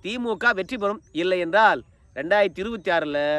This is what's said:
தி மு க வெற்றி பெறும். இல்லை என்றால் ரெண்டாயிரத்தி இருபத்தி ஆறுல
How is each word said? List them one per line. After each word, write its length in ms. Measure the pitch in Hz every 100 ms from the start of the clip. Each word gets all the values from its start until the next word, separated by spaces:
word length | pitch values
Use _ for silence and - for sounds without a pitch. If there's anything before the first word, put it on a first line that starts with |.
தி 180 | 185 240
மு 180 | 240 208
க 160 | 240
வெற்றி 240 | 190 185 247
பெறும். 260 | 202 208 _
இல்லை 260 | 147 180 180
என்றால் 440 | 170 196 214 143 - _ _ -
ரெண்டாயிரத்தி 420 | 160 208 202 147
இருபத்தி 320 | 208 226 185
ஆறுல 280 | 170 151 147 147